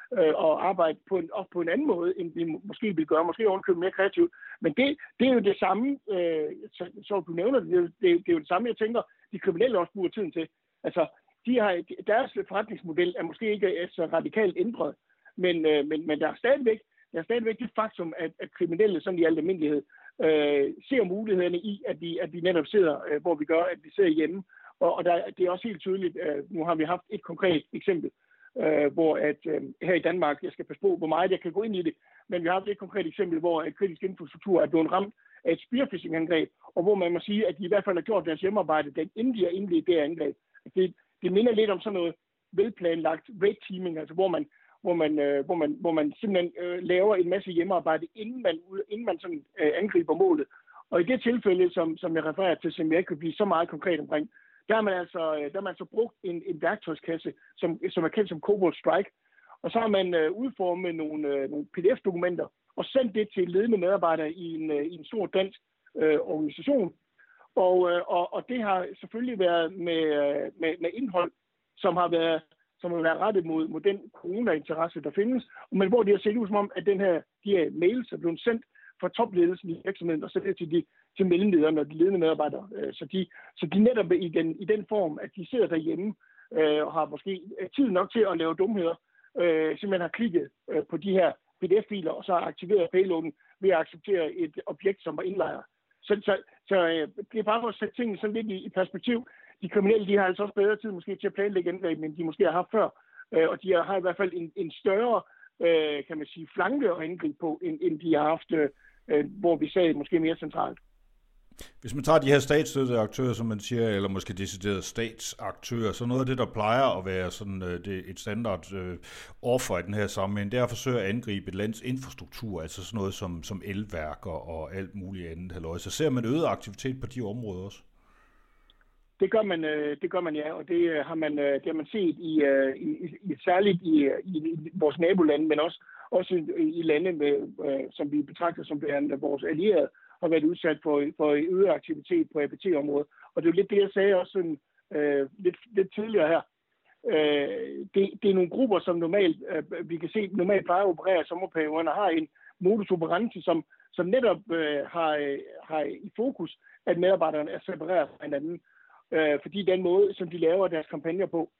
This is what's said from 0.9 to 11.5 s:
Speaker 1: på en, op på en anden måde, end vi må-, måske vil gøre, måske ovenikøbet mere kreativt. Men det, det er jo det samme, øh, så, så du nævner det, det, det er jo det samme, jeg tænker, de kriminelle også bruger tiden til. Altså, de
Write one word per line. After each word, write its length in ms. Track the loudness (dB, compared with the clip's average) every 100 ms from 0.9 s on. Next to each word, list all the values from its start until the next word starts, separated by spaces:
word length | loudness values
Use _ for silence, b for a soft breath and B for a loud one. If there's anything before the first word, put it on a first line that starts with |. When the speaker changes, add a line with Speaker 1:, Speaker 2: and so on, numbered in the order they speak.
| 0 -4
Speaker 1:
på 80 | -4
en, 120 | -2
op 140 | -8 -6
på 100 | -4
en 80 | -2
anden 180 | 0 0
måde, 260 | 0 -2 -2
end 140 | -6 -4
vi 80 |
må-, 180 | -4 -6
måske 320 | -10 -6 -2 -2
vil 100 | 2
gøre, 200 | 2 0
måske 240 | 0 0
ovenikøbet 300 | 2 0 0
mere 120 | 0
kreativt. 400 | 0 0 2 0 B B B
Men 120 | -2
det, 240 | 2 0 -2 B 0
det 80 | 4
er 60 |
jo 60 | 4
det 200 | 2 2
samme, 400 | 0 2 0 -4 -4
øh, 400 | -2 0 0 -4 -8 -16
så, 160 | -14 -14 -14
så 200 | -4 -4 -2
du 40 |
nævner 280 | -2 2 2
det, 100 | 2
det, 200 | 2 2 2
det 280 | 4 4 4
er 40 |
jo 60 | 0
det 80 | 0
samme, 200 | 0 0
jeg 100 | -2
tænker, 240 | -2 -2 -4 b b
de 80 | -4
kriminelle 400 | -2 2 2 2
også 140 | -2
bruger 160 | -2 -4
tiden 220 | -2 -4
til. 160 | -4 -8 _ _ _
Altså, 240 | -4 0 -2 b b _
de 140 | 0